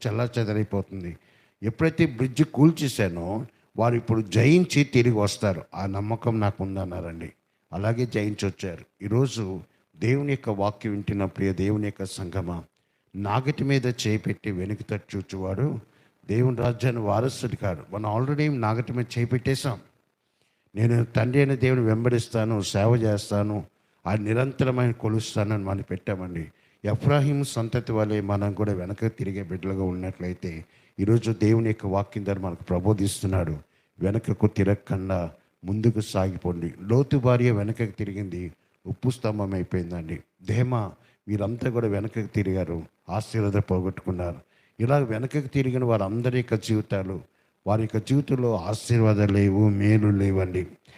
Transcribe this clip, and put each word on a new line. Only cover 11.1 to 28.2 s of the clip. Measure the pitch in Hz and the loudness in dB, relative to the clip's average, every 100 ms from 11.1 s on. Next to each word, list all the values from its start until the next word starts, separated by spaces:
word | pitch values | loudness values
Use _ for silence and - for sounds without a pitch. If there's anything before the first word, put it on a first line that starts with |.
| 101 | -2
ప్రియ | 95 - 98 | -2 -2 -2
దేవుని | 90 98 107 | 0 0 0
యొక్క | 104 - | -2 -6
సంగమా, | 95 - 90 98 87 85 78 _ _ _ _ 95 | -8 -8 -6 -6 -4 -6 -10 _ _ _ _ -8
నాగటి | 101 113 131 - | -2 -2 -2 -2
మీద | 135 135 123 | 0 2 0
చేయి | 120 110 107 | 0 0 0
పెట్టి | - 101 107 | -2 -6 -6
వెనుక | 90 95 104 - | -4 -4 -6 -6
తట్టి | 104 - 101 | -8 -6 -10
చూచువాడు | - 95 92 95 147 117 - _ _ _ - | -8 -6 -4 -2 -2 -4 -10 _ _ _ -2
దేవుని | 113 127 117 | 2 2 2
రాజ్యాన్ని | 123 117 127 117 | 0 0 -2 0
వారసుడు | 104 104 131 - 113 - | 0 0 0 -2 -6 -4
కాడు. | 101 80 - 101 | -4 -4 -8 -6
మనం | 107 110 | -2 -2
already | 131 147 151 135 | 0 0 0 0
నాగటి | 107 113 120 | 0 0 -2
మీద | 120 117 120 | -4 -4 -2
చేయి | 120 | 0
పెట్టేశాం. | 127 135 131 143 95 - _ _ _ _ _ _ _ _ | 0 0 -2 -2 -6 -12 _ _ _ _ _ _ _ _
"నేను | 101 117 117 | 0 2 2
తండ్రి | 113 - 120 139 | 2 0 2 4
అయిన | 139 | 4
దేవుని | 131 127 127 | 4 2 4
వెంబడిస్తాను, | 110 113 120 120 - 113 110 107 | 4 2 2 2 0 0 0 0
సేవ | 92 101 110 120 | 0 2 4 4
చేస్తాను, | 110 101 - 104 104 104 - _ _ _ 87 | 2 0 0 -2 0 -4 -8 _ _ _ -2
ఆ | |
నిరంతరమైన | 107 104 113 135 - 131 127 123 | -2 0 0 0 0 0 2 0
కొలుస్తానని" | 117 110 110 - 110 104 104 | 0 -2 -2 -2 -2 -2 -2
మనం | 95 98 | -2 -4
పెట్టామండి. | - 92 - 95 90 85 76 - _ _ | -6 -8 -6 -6 -6 -8 -10 -14 _ _
ఎఫ్రాయిం | 104 107 143 143 139 143 | -4 0 4 4 4 0
సంతతి | 139 117 113 123 120 | -2 -4 -2 -2 0
వలె | 110 107 107 | 0 2 0